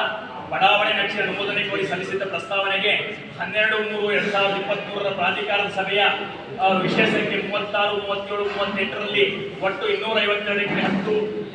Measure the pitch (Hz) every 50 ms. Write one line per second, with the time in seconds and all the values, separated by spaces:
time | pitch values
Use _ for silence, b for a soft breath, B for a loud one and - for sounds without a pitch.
0 | - - - - - - - - - - 160 - 190 202 208 208 208 214 214 202
1 | 196 202 208 208 190 190 190 196 202 196 202 202 202 196 196 196 190 175 175 185
2 | 190 185 190 196 196 190 180 170 - - 202 196 196 196 190 190 196 208 180 -
3 | - - - - - - - - 220 185 190 214 214 214 214 214 214 214 214 208
4 | 208 208 202 180 208 208 202 196 196 196 190 190 - 208 202 185 180 185 202 202
5 | 202 196 190 190 175 190 - 208 202 208 202 202 202 190 - 190 190 190 196 208
6 | 196 175 - - - - - - - - - - 190 190 190 190 - - - -
7 | 220 196 - - 202 - - 190 - 196 208 202 202 - 208 202 202 208 202 196
8 | 196 196 196 196 196 196 208 202 202 202 202 202 196 196 202 196 196 - - 208
9 | 208 202 208 202 196 - - - - - - - 185 190 196 226 240 214 202 190
10 | 202 220 220 208 202 202 208 202 208 202 202 202 - - - 190 190 196 202 190
11 | 202 214 214 214 214 214 - - - -